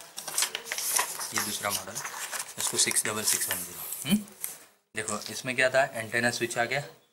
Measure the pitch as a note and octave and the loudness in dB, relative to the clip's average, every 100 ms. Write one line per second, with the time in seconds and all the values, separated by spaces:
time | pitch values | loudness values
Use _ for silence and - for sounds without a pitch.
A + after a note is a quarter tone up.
0 | - - - - - - - - - - | -16 -12 -4 0 0 -2 -6 -4 0 0
1 | - - - A#2 G#2 G2 G#2 G2+ F#2+ - | 0 -4 -4 -2 -2 -2 -2 -2 -4 -8
2 | - - - - - - - A#2+ A#2 G#2 | -8 -8 -6 -6 -6 -2 0 4 4 4
3 | A2 G#2+ G#2 - - - - - - - | 2 0 2 2 2 -2 -4 -8 -8 -6
4 | C#3 G#3+ - - - - - _ _ G#2+ | 2 2 2 -8 -10 -10 -20 _ _ -6
5 | G#2+ G#2 - G#2+ C3 B2+ C3 C3 C#3 A#2 | -2 -4 -4 -6 -2 4 6 6 4 0
6 | A2 A#2+ A#2+ A#2+ A#2 B2 A#2 C3+ - - | 0 2 2 2 0 2 2 0 -4 -14
7 | _ | _